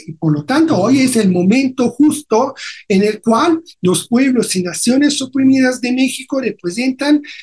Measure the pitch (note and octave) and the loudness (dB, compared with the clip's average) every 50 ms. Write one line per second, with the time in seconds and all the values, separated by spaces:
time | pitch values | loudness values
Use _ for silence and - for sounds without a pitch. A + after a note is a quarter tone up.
0 | - - D#3 - - D#3+ D3+ D3 D3 - B3+ D4+ D#4+ D#4+ D4 F3+ F#3 A#3 C4+ C4+ | -8 -14 -10 -4 -2 -2 -2 -2 -2 -2 0 0 2 2 2 0 2 2 2 2
1 | C4 B3+ - A3+ G#3 F#3+ F3+ F3+ F3 F#3+ A3+ C4+ C4+ C4 - - B3 A#3 - - | 2 2 2 2 2 2 2 2 2 2 2 2 0 -2 -2 -2 -2 -2 0 2
2 | D4 D4+ D4 - - - A3 A3 C4 C4+ - - - - - - - - G3+ F#3+ | 2 2 2 0 -2 -2 0 0 0 -2 -4 -10 -16 -16 -16 -12 -4 -2 0 2
3 | G3+ G#3 G#3+ - - A#3 A3+ B3 D4+ F4 D#4+ D#4+ - - - _ - F3+ F#3 - | 2 0 -2 -2 -2 0 0 2 2 0 0 -2 -4 -8 -10 _ -2 0 0 -2
4 | - - A#3 A#3+ C4+ C4+ B3+ A#3 - - - F#3 F3 F3+ E3 - - A#3 B3 C4+ | -2 -2 0 0 2 2 0 0 -2 -2 -4 -4 -4 -6 -6 -4 -2 0 2 2
5 | D4 C#4+ - - C4 C4 - C4+ C4+ C4 C4+ C4+ C4 B3+ B3+ B3+ - B3 B3+ C4 | 2 0 0 -4 -6 -6 -2 0 2 2 4 4 2 0 0 -2 -4 -4 -2 0
6 | C4+ B3+ - - C4 - C#4+ C4+ B3+ G#3+ - - - F3 F3 A3 B3+ C4 C4 - | 0 -2 -2 -6 -10 -8 -6 -4 -4 -6 -6 -8 -8 -8 -6 -4 -4 -4 -4 -2
7 | C#4 C#4+ D4+ D4 D4 - - - | 0 0 0 0 0 -4 -16 -20